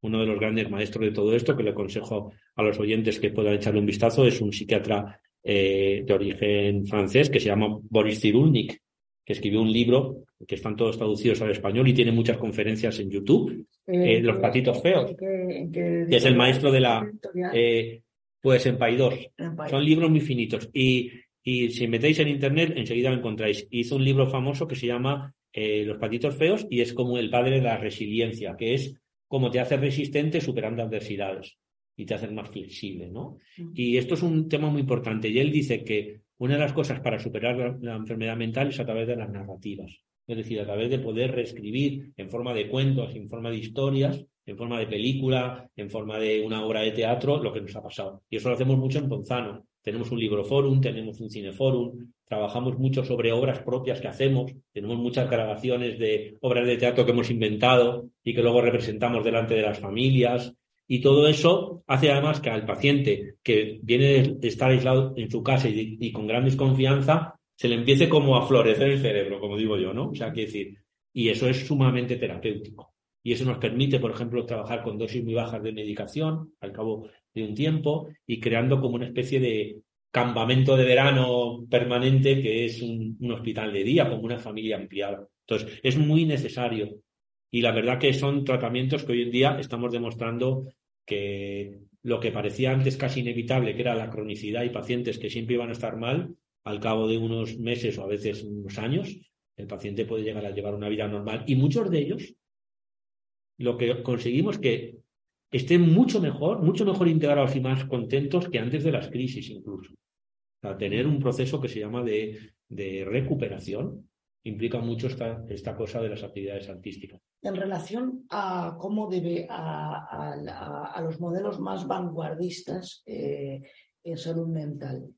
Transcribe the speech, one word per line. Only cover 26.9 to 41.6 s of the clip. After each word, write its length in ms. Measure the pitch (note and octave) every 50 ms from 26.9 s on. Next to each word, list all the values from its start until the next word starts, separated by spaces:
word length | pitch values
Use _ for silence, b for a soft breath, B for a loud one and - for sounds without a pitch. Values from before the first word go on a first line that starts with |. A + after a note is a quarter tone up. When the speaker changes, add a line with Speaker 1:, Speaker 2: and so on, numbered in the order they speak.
| -
Speaker 1:
como 240 | - B2 B2 B2 B2
el 120 | A2+ G#2+
padre 240 | A#2+ B2 B2 C3 C3+
de 60 | C3+ B2
la 140 | A#2 A2+ G#2
resiliencia, 800 | A2 G#2+ - - A2 G#2 G#2+ A2+ A2+ A2+ - - G#2 F#2 F2
que 200 | - A2+ A2+ B2
es 180 | C3+ C3+ C3+ - _ _ _ _ _ _ _
cómo 220 | - C3+ C3 A#2+
te 100 | G#2+ B2
hace 180 | B2 - - -
resistente 640 | C3+ C#3+ C3+ C#3 D3 - - D3 D3 D#3 D3+ -
superando 420 | D3+ E3 - A#2 G#2+ A2 A#2 A#2 A#2
adversidades 760 | G#2+ A2 G#2 - A2 G#2 G2 G2 F#2+ F#2+ F#2+ - - _ _ _ _ _ _ _ _ _
y 100 | - G#2
te 80 | F#2 A2
haces 180 | G2 A2 G#2+
más 180 | G#2+ G#2+ G#2 A2+
flexible, 600 | - G#2+ F#2+ F#2 - - - G2+ F#2 F2 E2+ F2
¿no? 280 | F#2 A2+ C3+ - - b b b b b
Speaker 2:
Ujú. 140 | E3+ E3 -
Speaker 1:
Y 240 | - B2 A#2+ A#2+ B2+
esto 160 | B2 - F3
es 80 | D#3
un 260 | F3+ E3+ D#3+ D#3+ D#3 -
tema 200 | - D3 D#3 D3+
muy 120 | D3 C#3+
importante. 480 | C3+ C3 B2+ A2+ - A2+ A2 G#2+ G#2+ A2
Y 100 | G#2+ B2+
él 120 | C#3 D3
dice 320 | D3 D3+ C3+ - A#2+ G#2+ -
que 380 | - A2 G#2 G#2 - - - _ _ _ _
una 180 | B2 B2+ C#3+
de 40 | D3
las 140 | D3+ C#3+ C#3
cosas 260 | D#3 C#3+ - - -
para 180 | - B2 A2 G#2+
superar 380 | - A#2 A2+ G#2+ G#2+ A#2+ B2
la, 220 | B2 B2 A#2+ C3 C3
la 160 | A#2+ A#2 A2+
enfermedad 400 | A2 G#2+ A2 A#2 A2 A2 A2+ A2+
mental 320 | A#2 A2+ A2+ A2+ C3 C#3 C#3
es 120 | B2+ C3+
a 60 | A#2+
través 220 | A2+ A2 A2+ A2+ A#2
de 80 | B2
las 140 | A2+ G#2+ G2+
narrativas. 680 | G2+ G2 G2 F#2+ F#2 F2+ F#2 G#2 G2+ F#2 F#2 F#2 F#2 _ _ _ _ _ _ -
Es 100 | A#2 A2
decir, 220 | G#2+ A2+ A2+ G#2+
a 60 | G2+
través 240 | G#2 G2+ G#2 A2+ B2
de 100 | C3+ C3
poder 320 | C3+ A2+ G#2+ A2+ B2 B2+
reescribir 800 | B2 B2 A#2 - - A#2